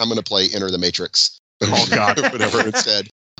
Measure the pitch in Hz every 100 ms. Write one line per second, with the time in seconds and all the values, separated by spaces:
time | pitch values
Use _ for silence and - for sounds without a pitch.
0 | 117 110 - 101 95 101 95 90 87 85
1 | 90 - - - _ - 107 - - 220
2 | 104 - 269 123 107 117 220 254 113 104
3 | 98 _ _